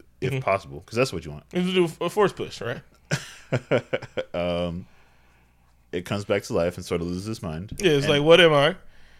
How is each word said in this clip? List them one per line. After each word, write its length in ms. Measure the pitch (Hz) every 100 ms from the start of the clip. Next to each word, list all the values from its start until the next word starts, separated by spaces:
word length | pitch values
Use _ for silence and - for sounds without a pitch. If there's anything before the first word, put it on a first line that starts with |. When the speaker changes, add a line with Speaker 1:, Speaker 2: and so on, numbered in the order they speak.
| - -
Speaker 1:
if 120 | 127
Speaker 2:
Mm-hmm. 80 | 131
Speaker 1:
possible, 400 | 127 95 71 73 -
'cause 100 | 113
that's 160 | 131
what 100 | 87
you 80 | 78
want. 140 | 73 -
Speaker 2:
It 100 | 180 180
was 260 | 185 165 -
a, 40 | 170
a 40 |
force 240 | 214 196
push, 260 | - 104 -
right? 200 | 113 131 - _ - 139 - - -
Speaker 1:
<laughs> 0 | 123 - 127 - - - - -
Um, 520 | 87 87 87 87 85 - - _ _ _ _ _ _ _ _ _
it 140 | 92 -
comes 200 | 101 101
back 180 | 101
to 100 | -
life 240 | 101 87 92
and 80 | 87
sort 160 | 90
of 60 | 87
loses 200 | 90 107
its 140 | 110
mind. 320 | 87 80 101 -
Speaker 2:
Yeah, 120 | 185
it's 140 | 143 147
Speaker 1:
And 80 |
Speaker 2:
like, 100 | 143
"What 160 | 151 175
am 140 | 165
I?" 220 | 147 147 185 - - -